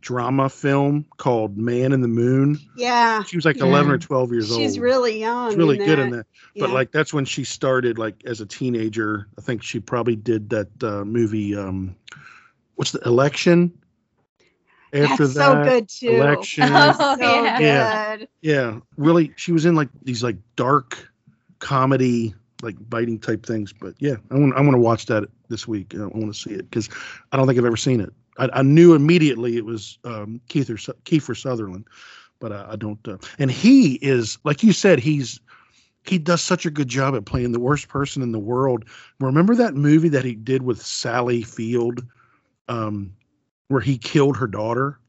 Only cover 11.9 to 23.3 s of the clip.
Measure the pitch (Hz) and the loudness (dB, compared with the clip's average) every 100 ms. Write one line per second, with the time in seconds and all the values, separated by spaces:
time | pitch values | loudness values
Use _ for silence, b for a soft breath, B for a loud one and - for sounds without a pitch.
11.9 | 92 - b b b b b _ - 139 | -12 -20 b b b b b _ -8 -6
12.9 | - 123 120 143 - - 175 175 - _ | -4 0 2 2 0 2 4 2 -4 _
13.9 | _ _ _ _ _ _ _ _ _ _ | _ _ _ _ _ _ _ _ _ _
14.9 | 143 143 269 143 135 285 196 147 254 214 | 0 2 2 2 4 4 4 4 2 0
15.9 | - 240 226 226 147 - - 262 285 294 | -8 0 2 4 0 -4 0 4 6 6
16.9 | - 285 269 240 233 233 - 151 143 135 | 4 2 2 2 2 0 2 4 4 2
17.9 | 214 214 214 220 _ 156 143 120 110 _ | -2 -4 -8 -14 _ -2 0 -2 -6 _
18.9 | - 147 170 151 - - 170 160 160 139 | 0 4 4 2 -4 -2 0 2 2 0
19.9 | _ 131 120 120 95 _ - 123 143 - | _ -8 -4 -4 -6 _ -4 0 0 0
20.9 | - - _ _ _ _ _ - 139 131 | -18 -20 _ _ _ _ _ -4 0 2
21.9 | 135 127 120 113 - _ - 117 92 110 | 2 0 0 -4 -10 _ -14 -14 -14 -10
22.9 | 117 117 113 - | -6 -6 -6 -6